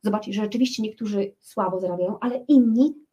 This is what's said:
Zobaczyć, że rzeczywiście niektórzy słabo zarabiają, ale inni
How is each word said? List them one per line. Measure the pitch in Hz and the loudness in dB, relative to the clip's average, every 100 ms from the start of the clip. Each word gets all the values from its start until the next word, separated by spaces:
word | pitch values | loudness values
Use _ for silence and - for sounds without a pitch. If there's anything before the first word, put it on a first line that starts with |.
Zobaczyć, | 208 214 208 202 | -2 -4 -4 -4
że | |
rzeczywiście | 214 233 254 - | -4 0 -2 -2
niektórzy | 220 - 214 202 196 _ | -6 -6 -6 -4 -4 _
słabo | - - 190 185 | -12 -4 -2 -2
zarabiają, | 185 175 180 208 | -4 -2 -4 -2
ale | 247 254 | -6 -6
inni | - 285 233 226 294 - _ | 4 6 6 4 2 0 _